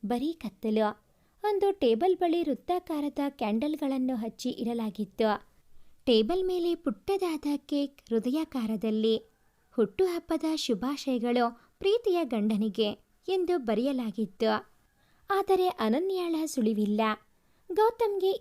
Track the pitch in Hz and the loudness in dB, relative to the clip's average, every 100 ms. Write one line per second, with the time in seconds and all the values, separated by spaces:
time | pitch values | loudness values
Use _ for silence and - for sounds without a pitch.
0 | 202 240 302 330 214 - 220 220 214 - | -4 -2 -2 -6 -10 -6 -2 0 0 -2
1 | _ _ _ _ 415 403 392 392 247 226 | _ _ _ _ -2 2 0 2 2 4
2 | 370 349 349 339 311 247 - 359 - 302 | 2 2 0 0 0 -4 -2 -4 -4 -4
3 | 285 294 285 - 208 226 294 302 277 269 | -4 -2 -4 -2 -2 -2 -2 -2 -2 -2
4 | 254 240 226 - 247 - 233 233 220 - | -2 -2 -6 -6 -8 -4 -4 -4 -4 -6
5 | 208 - 220 202 - _ - - - - | -6 0 0 0 -6 _ -20 -20 -20 -4
6 | - 220 220 370 370 359 349 339 285 - | 4 4 4 0 0 0 0 -2 -4 -4
7 | - 392 359 302 294 285 - 285 285 - | -2 -2 0 -2 -2 -4 -2 -2 -2 -8
8 | - 226 247 302 311 262 220 214 220 220 | -4 -2 0 -2 -2 -4 -4 -2 -2 0
9 | 220 220 - _ _ _ _ - 208 - | 2 0 -4 _ _ _ _ 0 2 2
10 | 370 339 - 320 320 311 - 202 254 285 | 0 0 -2 -2 0 -2 -2 -2 -2 -4
11 | 277 247 240 247 240 240 _ - 392 466 | -2 -2 0 2 0 -2 _ -4 0 2
12 | 427 349 269 226 214 208 214 208 208 - | 2 0 0 0 0 2 0 0 -2 -4
13 | _ _ - 370 339 349 226 214 269 254 | _ _ -4 -2 0 0 0 0 0 -2
14 | 226 226 202 - 220 214 - _ _ _ | -4 -4 -6 -2 0 0 -4 _ _ _
15 | _ _ - 392 392 370 359 - 220 269 | _ _ -2 0 2 2 2 0 0 0
16 | 381 370 349 320 311 262 226 214 208 208 | 0 -2 -2 -2 -2 0 0 2 0 0
17 | 220 214 _ _ _ _ - 370 453 466 | 0 -4 _ _ _ _ -4 2 2 2
18 | 440 392 381 508 | 0 0 0 0